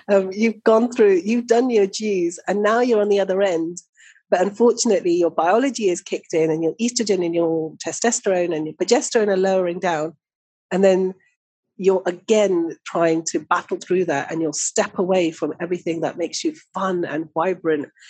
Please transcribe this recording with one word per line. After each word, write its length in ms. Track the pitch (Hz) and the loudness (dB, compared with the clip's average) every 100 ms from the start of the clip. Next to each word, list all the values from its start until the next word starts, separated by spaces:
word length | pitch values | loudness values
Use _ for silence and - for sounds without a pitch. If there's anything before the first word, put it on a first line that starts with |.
| - | 0
Um, 200 | 196 190 | 2 2
you've 320 | 196 226 214 | 0 0 2
gone 280 | - 220 240 | 4 4 4
through, 300 | - 208 185 | 4 4 4
you've 220 | 196 240 240 | 2 -2 2
done 240 | 233 254 | 2 2
your 160 | 226 196 | 2 2
dues, 540 | 196 214 190 170 - - | -2 -2 0 -2 -4 -4
and 160 | 196 | 0
now 160 | 208 233 | 2 2
you're 220 | 247 220 | 2 2
on 80 | 208 | 2
the 100 | 202 | 2
other 240 | 190 190 | 0 0
end. 340 | 196 165 165 175 - _ - _ - | 0 0 -4 -8 -18 _ -20 _ -2
But 120 | 180 | 0
unfortunately, 720 | 190 202 233 233 240 190 175 | 0 2 2 4 2 2 2
your 160 | 175 170 | 2 2
biology 600 | 165 165 220 277 233 202 | 0 2 2 2 0 -2
is 120 | 175 | -2
kicked 320 | - - - | -6 -10 -4
in, 160 | 165 160 | 0 0
and 140 | 160 | 0
your 100 | 165 156 | -2 -2
estrogen 420 | 240 240 214 190 | -2 -2 -2 0
and 120 | 170 170 | 0 0
your 380 | 165 165 156 151 165 | 0 -2 -4 -10 -10
testosterone 680 | 151 233 - 208 180 175 156 | -4 -2 -2 -2 0 0 -4
and 100 | 156 | -6
your 100 | - | -4
progesterone 520 | 180 302 - 233 208 | 0 0 2 0 0
are 100 | 190 | 0
lowering 420 | 190 190 175 175 | 0 0 -2 -2
down. 360 | 180 156 156 - _ _ _ _ - | -2 -2 -6 -10 _ _ _ _ -6
And 120 | 180 | 2
then 300 | 190 185 185 185 _ _ _ _ _ - | 4 4 0 -4 _ _ _ _ _ -2
you're 260 | 190 185 185 | 0 2 0
again 720 | 175 - 214 196 175 165 - - | -6 0 2 2 0 -2 -6 -6
trying 380 | 175 165 165 160 | 0 2 0 -2
to 140 | 160 | -6
battle 380 | - 175 - 185 | -2 -4 -4 -8
through 280 | - 180 180 | -2 -2 0
that, 260 | 139 - | -2 -4
and 100 | 165 | -4
you'll 120 | 160 | -4
step 440 | - - - 202 - | -4 -6 -2 -4 -2
away 340 | 180 185 165 | 0 0 0
from 220 | 160 151 139 | -4 -8 -6
everything 400 | 175 180 180 165 | -6 -6 -6 -4
that 160 | 156 - | -6 -6
makes 260 | 165 - 165 | -8 -6 -6
you 100 | 156 _ | -8 _
fun 300 | 185 190 180 160 | -6 -4 -4 -4
and 220 | 151 160 | -6 -6
vibrant. 560 | 160 180 180 160 147 - _ - | -4 -2 -2 -2 -2 -4 _ -20